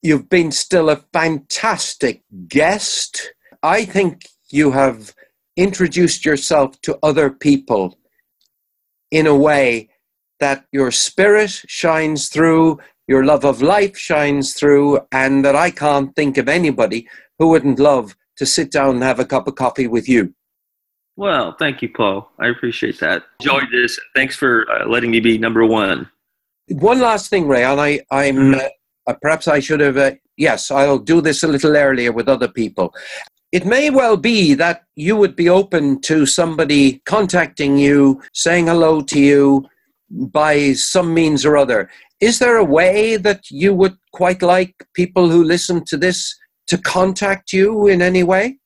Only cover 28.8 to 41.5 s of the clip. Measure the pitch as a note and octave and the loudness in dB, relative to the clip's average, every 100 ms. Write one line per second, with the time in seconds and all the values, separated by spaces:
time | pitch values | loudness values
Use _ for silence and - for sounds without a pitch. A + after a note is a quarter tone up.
28.8 | _ _ - A#2+ D3 D#3 - D3 C3+ D#3 | _ _ -10 -6 -4 -4 0 -2 0 0
29.8 | D3 C3+ C#3 C3+ _ _ D3+ G#2+ - C#3 | 0 2 -2 -2 _ _ -2 -2 -2 0
30.8 | C#3 C#3 G#2 E3 D3 C#3+ D#3+ C#3 D#3 D3 | 2 0 2 0 2 -2 -2 0 2 2
31.8 | C#3 C3 A#2+ A2+ A#2+ B2+ A#2+ - A2 - | 2 0 -2 -2 -2 0 -2 -4 -6 -4
32.8 | F2+ - - - - _ _ F3+ F3+ B3 | -6 -6 -18 -18 -18 _ _ -4 0 0
33.8 | D4+ C4+ A#3+ G#3 G3 A3+ E3+ C#3 E3+ E3+ | 2 2 2 0 0 2 2 2 0 -2
34.8 | _ - D3+ G#3+ G3 - E3+ F#3 G3 F3 | _ -8 -4 0 0 0 2 2 2 -2
35.8 | C#3+ C3+ - D#3 C#3 - E3 D#3+ D#3 D3 | 0 -2 0 0 2 0 -2 -2 0 4
36.8 | C#3 C3 - G#3+ F#3+ F3+ D#3+ - C#3+ C#3 | 2 0 -4 -2 0 0 -2 -4 0 2
37.8 | C#3+ C#3+ C#3 C3+ - - E3+ F3 E3 E3+ | 4 4 4 2 -6 -6 -2 0 0 2
38.8 | E3 D#3 C#3+ D3+ C#3 C#3+ C#3 C#3 C3+ _ | 2 0 -2 2 4 4 4 2 -2 _
39.8 | _ _ _ A#2 B2+ D3+ D3+ D3 C#3+ C3 | _ _ _ -12 -6 -2 0 2 0 -2
40.8 | - F#3+ F3 E3 D#3+ D3 D3 | -2 -2 0 0 0 0 2